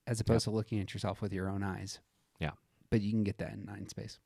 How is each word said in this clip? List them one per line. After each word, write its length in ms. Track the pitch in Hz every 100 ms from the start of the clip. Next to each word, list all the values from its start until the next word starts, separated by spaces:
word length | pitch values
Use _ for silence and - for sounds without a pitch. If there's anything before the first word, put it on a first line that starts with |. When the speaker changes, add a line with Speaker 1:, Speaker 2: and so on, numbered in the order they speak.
| -
Speaker 1:
as 140 | 113
Speaker 2:
Yep. 20 | 110
Speaker 1:
opposed 160 | 117 -
to 60 |
looking 280 | 110 104 107
at 140 | 95
yourself 280 | - 104 -
with 120 | 101
your 160 | 95 95
own 140 | 98
eyes. 360 | 101 98 98 - _ _ _ - 78 - _ _ -
But 120 | 113
you 100 | 104
can 120 | 110
get 140 | 101 -
that 140 | 80
in 120 | 104 101
nine 220 | 101 98
space. 300 | - 107 -